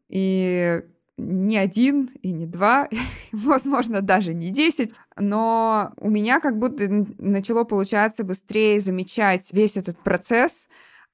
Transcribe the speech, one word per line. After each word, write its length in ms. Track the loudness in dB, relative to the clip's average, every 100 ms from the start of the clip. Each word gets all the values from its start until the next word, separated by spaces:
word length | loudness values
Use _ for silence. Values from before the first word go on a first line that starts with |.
| -8
и 720 | -2 0 2 0 0 0 0 -6 _ _ -12
не 400 | -4 -2 0 2
один, 520 | 0 2 2 2 -2 -6
и 100 | -8
не 140 | -6 -8
два, 440 | 0 2 4 0 -6 -8
<laughs> 200 | -10 -12
возможно, 720 | -4 0 2 2 0 0 -2
даже 320 | 2 2 2
не 160 | -4 -4
десять. 440 | 0 0 2 -4 -6 _ -4
Но 760 | -2 0 0 2 2 0 -2 -4
у 120 | -2
меня 300 | 0 2 2
как 180 | 0 0
будто 280 | -2 -2 -2
н-, 220 | 0 -2 -4
начало 460 | -2 -2 0 -2
получаться 600 | 0 -2 0 0 0 -2
быстрее 560 | -8 -8 -4 0 2 2
замечать 720 | 0 -4 -4 0 0 0 0
весь 260 | 0 2 0
этот 200 | -8 -6
процесс, 680 | -2 -2 0 2 2 -2 _ _ -20 _ _